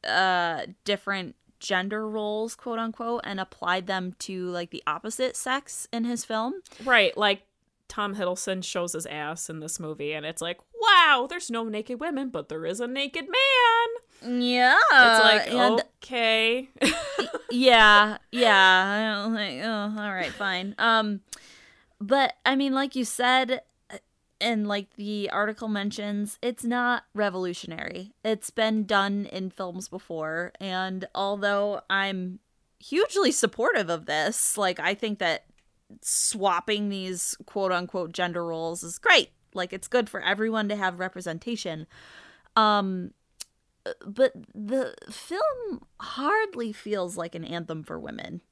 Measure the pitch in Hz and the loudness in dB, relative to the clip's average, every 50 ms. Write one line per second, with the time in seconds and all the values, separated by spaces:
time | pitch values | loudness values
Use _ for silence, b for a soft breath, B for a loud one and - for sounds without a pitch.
0 | - - - 175 190 185 185 180 175 170 165 139 90 - 185 _ _ - 202 196 | -4 0 2 2 4 4 2 2 0 0 -2 -4 -8 -10 -14 _ _ -4 -4 -4
1 | - 196 196 190 180 - - _ _ _ _ _ - - 196 185 185 202 208 214 | -2 -6 -6 -4 -6 -10 -12 _ _ _ _ _ -6 -2 -2 -2 -2 -2 -6 -6
2 | 220 214 214 220 214 208 214 214 220 233 - - - 247 233 226 226 226 220 - | -6 -6 -4 -4 -4 -2 -2 -4 -4 -6 -8 -12 -8 -6 -6 -4 -4 -6 -6 -6
3 | 233 233 240 240 - - 180 190 190 - - _ - 175 180 190 180 185 190 185 | -6 -4 -4 -4 -6 -6 -6 -6 -8 -8 -10 _ -2 -2 0 0 -2 -4 -4 -4
4 | 180 180 185 _ - - 190 185 180 180 175 175 175 175 - - - - 151 - | -4 -6 -8 _ -10 -10 -8 -6 -6 -6 -6 -6 -8 -8 -12 -8 -6 -4 -6 -4
5 | - 214 220 - 262 254 - - - 269 254 277 285 - - - - - - 233 | -6 -8 -4 -2 -2 -2 -2 -6 -4 -4 -4 -4 -4 -8 -12 -12 -10 -6 -4 -4
6 | 226 240 240 233 - - 226 220 220 254 370 381 - - - - 220 262 247 226 | -2 -2 -4 -4 -4 -4 -4 -4 -2 -4 -6 -8 -12 -18 -20 -10 0 4 6 6
7 | 202 180 - - 208 202 196 196 _ _ _ _ _ _ _ _ _ _ - - | 6 4 2 2 2 2 2 0 _ _ _ _ _ _ _ _ _ _ -6 -6
8 | 208 202 196 208 190 180 180 185 - 202 190 185 185 - - 180 175 175 175 156 | -4 -4 -2 -2 -2 -2 -2 -4 -4 -4 -4 -4 -4 -6 -4 -4 -4 -4 -4 -6
9 | - - 147 151 151 147 165 170 - - 165 160 156 165 - - 170 156 156 143 | -8 -8 -8 -8 -6 -6 -6 -8 -8 -10 -10 -10 -8 -8 -8 -8 -8 -8 -8 -6
10 | 143 147 156 151 151 156 160 - 165 170 180 - _ _ _ 453 440 427 403 359 | -6 -6 -6 -6 -6 -8 -8 -6 -6 -6 -8 -8 _ _ _ 0 4 6 8 8
11 | 339 311 285 254 254 269 339 349 - - 233 233 226 226 214 214 214 226 254 233 | 8 8 6 4 2 -2 -6 -8 -6 -6 -4 -4 -4 -4 -6 -8 -6 -8 -8 -6
12 | 294 339 302 262 277 254 - 160 147 _ 160 160 160 165 185 214 240 240 254 277 | -6 -4 -4 -4 -6 -6 -8 -8 -8 _ -10 -6 -4 -6 -4 -4 -6 -6 -4 -4
13 | 277 269 - 330 262 330 427 508 539 539 539 508 494 466 453 466 466 466 466 480 | -4 -4 -6 -8 -8 -2 0 2 4 4 4 6 6 6 4 4 2 0 -4 -10
14 | _ _ _ _ - 240 247 247 247 247 247 247 247 254 277 392 330 330 302 269 | _ _ _ _ -8 -4 -2 0 0 2 4 4 6 6 8 6 6 8 8 10
15 | 247 233 226 220 214 220 220 214 - - 226 247 247 247 233 233 - - _ _ | 10 10 8 8 8 8 8 6 2 0 2 2 4 4 4 2 -2 -4 _ _
16 | - - 254 240 233 226 220 220 220 226 233 254 269 - _ - - 302 320 679 | -14 -6 -4 0 2 2 4 4 4 2 2 0 -4 -8 _ 0 0 0 0 -2
17 | 640 571 554 - - 659 659 466 - - 240 247 262 254 240 226 220 214 208 208 | -6 -6 -4 -4 -4 -4 -6 -10 -8 -4 0 4 6 8 10 10 10 10 10 10
18 | 208 214 214 - _ _ - 240 247 226 208 196 190 185 185 185 190 196 202 214 | 8 6 2 -6 _ _ 0 4 6 6 8 8 8 8 8 8 6 2 0 0
19 | 220 220 214 202 202 226 226 214 208 190 127 127 180 226 226 208 202 208 214 214 | 0 0 -2 -2 -2 -2 -2 -2 -2 -4 -6 -6 -6 -4 -4 -4 -4 -4 -6 -6
20 | 208 208 196 185 175 139 - - 202 196 185 180 185 196 208 - 220 233 226 226 | -6 -6 -4 -4 -4 -6 -6 -4 -4 -4 -2 -4 -4 -6 -4 0 2 4 4 4
21 | 220 208 208 196 _ B B B B B B B B B B B B B B _ | 2 0 -4 -6 _ B B B B B B B B B B B B B B _
22 | 208 196 262 277 269 - - _ _ 247 269 269 277 277 262 269 277 269 - 262 | -2 0 2 2 2 2 0 _ _ 2 2 2 2 2 0 0 -2 -2 -2 -4
23 | 240 - - - 247 247 254 262 254 233 262 - - _ _ _ _ _ - 196 | -4 -4 -2 0 2 4 4 4 4 2 -2 -4 -4 _ _ _ _ _ -18 -18
24 | _ _ _ _ _ _ _ _ 202 233 233 214 208 208 202 208 196 _ _ - | _ _ _ _ _ _ _ _ -2 -2 0 0 0 -2 -2 -4 -6 _ _ -12
25 | 202 208 214 208 202 - - 202 208 214 214 - 226 220 214 202 196 208 208 - | -8 -6 -4 -4 -4 -2 0 0 0 -2 -2 -6 -6 -4 -2 -2 -2 -4 -4 -6
26 | 208 208 208 202 208 208 - - - 240 240 - - 233 247 247 247 240 247 226 | -6 -4 -4 -4 -4 -6 -8 -4 -4 -4 -4 -4 -4 -2 0 0 0 0 0 -2
27 | - _ _ 202 208 202 180 190 185 180 180 - - - 160 - - - - 180 | -4 _ _ -2 -2 0 0 -2 -4 -4 -6 -8 -10 -12 -10 -10 -10 -10 -10 -10
28 | 185 208 _ _ - 220 220 214 - - _ - 220 220 220 220 214 196 214 196 | -12 -14 _ _ -2 -2 -2 -2 -4 -8 _ 0 0 2 2 0 0 2 2 2
29 | 196 196 196 202 202 - - 190 190 190 - - 196 180 175 185 185 - - 185 | 2 2 -2 -4 -6 -6 -8 -8 -8 -8 -8 -10 -10 -10 -8 -10 -12 -12 -12 -14
30 | - _ 170 160 156 156 160 165 175 180 _ - 196 196 185 185 185 190 185 185 | -12 _ -8 -6 -6 -4 -4 -6 -6 -8 _ -12 -8 -6 -4 -4 -4 -4 -6 -8
31 | 185 - _ - 196 196 202 202 196 202 202 202 202 208 202 - _ _ 190 196 | -10 -8 _ -4 -2 -2 -2 0 0 0 0 0 0 -2 -2 -6 _ _ 0 0
32 | 196 196 196 185 185 180 185 - _ _ _ _ _ _ _ _ - - 269 320 | 0 -2 -2 -4 -6 -8 -8 -12 _ _ _ _ _ _ _ _ -12 -4 0 0
33 | 440 - - 392 381 254 277 - - 202 - - 247 294 403 247 196 165 170 165 | 0 2 2 2 2 2 2 2 0 -2 -2 0 0 0 2 0 0 -2 -4 -6
34 | 156 - 147 156 156 190 226 - - - - 214 202 185 180 - 151 175 202 202 | -4 -4 -2 -2 0 -2 -2 0 0 0 0 0 0 -2 -2 -2 -2 -4 -2 -2
35 | - 220 208 - 190 170 156 - _ _ _ _ _ _ _ _ _ _ - - | -4 -6 -4 -2 -2 -2 -2 -2 _ _ _ _ _ _ _ _ _ _ -20 -10
36 | - - - - - - - 214 190 196 175 175 - - 214 208 208 202 202 196 | -6 -2 -2 0 0 -2 -2 0 0 2 2 0 0 -2 -2 -2 -2 -4 -4 -6
37 | 185 185 185 175 - - - _ - - - 208 196 190 185 175 180 175 - 185 | -6 -6 -6 -6 -6 -6 -6 _ -14 -10 -6 -4 -2 0 0 -2 -2 -4 -6 -6
38 | 175 160 170 - 180 175 170 175 170 170 165 160 165 165 170 175 - 170 - - | -6 -6 -4 -4 -4 -2 -2 -4 -6 -4 -6 -4 -4 -6 -6 -6 -10 -10 -12 -2
39 | - - 359 277 175 - _ _ _ _ _ 190 180 180 - 190 - - - 247 | 4 6 6 6 4 0 _ _ _ _ _ -6 -6 -6 -6 -12 -10 0 0 0
40 | 226 208 - 196 - 180 196 202 220 226 220 220 214 202 208 202 196 185 175 175 | 0 0 -6 -6 -2 -2 -2 0 -2 -2 -2 -2 -2 -2 -4 -2 -2 -4 -2 -4
41 | 185 185 _ 185 175 170 160 165 - 240 233 214 - 185 160 156 160 B B B | -8 -8 _ -8 -8 -8 -8 -8 -6 -8 -8 -6 -6 -8 -8 -10 -12 B B B
42 | B B B B B B B B B B _ 226 220 214 208 202 196 190 185 185 | B B B B B B B B B B _ 4 4 4 4 2 2 0 -4 -4
43 | 180 - _ _ _ _ _ _ - _ _ _ _ _ _ _ _ - - _ | -6 -10 _ _ _ _ _ _ -18 _ _ _ _ _ _ _ _ -12 -12 _
44 | - - 202 233 262 262 - - - _ - 208 214 202 254 269 254 - - - | -12 -12 0 2 2 2 0 -6 -20 _ -14 -12 -6 -4 -2 -2 -2 -4 -8 -14
45 | - - 220 - - - 339 381 640 622 539 508 480 415 320 - - _ _ _ | -18 -18 -16 -16 -12 -10 -6 -2 -2 -2 -4 -4 -8 -8 -10 -10 -12 _ _ _
46 | - - - 254 269 294 415 440 440 403 370 247 233 220 208 - - 208 208 196 | -14 -12 -10 -4 -2 0 0 0 0 -2 -4 -8 -8 -8 -8 -10 -6 -6 -4 -4
47 | 180 175 185 180 165 170 - 170 165 - 170 170 170 - 160 160 147 - 160 - | -4 -6 -6 -8 -10 -8 -8 -12 -10 -8 -8 -8 -8 -8 -10 -10 -10 -12 -12 -12
48 | - 73 - - - - 170 175 _ _ | -12 -12 -12 -12 -12 -12 -12 -14 _ _